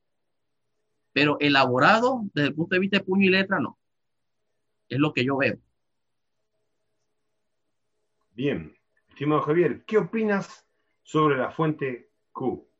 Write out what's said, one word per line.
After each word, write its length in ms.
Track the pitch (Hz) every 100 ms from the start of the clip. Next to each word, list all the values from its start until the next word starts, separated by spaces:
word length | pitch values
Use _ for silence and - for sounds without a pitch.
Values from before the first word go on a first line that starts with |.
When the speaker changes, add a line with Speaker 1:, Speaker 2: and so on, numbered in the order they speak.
| _ _ _ _ _ _ _ _ _ _ _
Speaker 1:
Pero 260 | 139 147 143
elaborado 840 | 147 139 131 127 156 220 247 254 202
desde 140 | 147 143
el 60 |
punto 200 | 151 170
de 60 | 185
vista 180 | 196 196
de 60 |
puño 220 | 196 190 190
y 40 |
letra, 280 | 190 196 185
no. 200 | 117 - _ _ _ _ _ _ _ _ _ _ -
Es 100 | 123
lo 140 | 151
que 120 | 143
yo 120 | 127 135
veo. 220 | 131 101 _ _ _ _ _ _ _ _ _ _ _ _ _ _ _ _ _ _ _ _ _ _ _ _ _ _ _
Speaker 2:
Bien. 420 | 101 139 101 80 _ _ _ _
Estimado 340 | - 143 151
Javier, 420 | 143 165 160 -
¿qué 140 | - 214
opinas 640 | 170 226 214 202 190 - _ _ _ _
sobre 360 | _ 156 151 135
la 120 | 117
fuente 600 | - 160 151 135 120 _ _ _
Q? 340 | - 127 - - _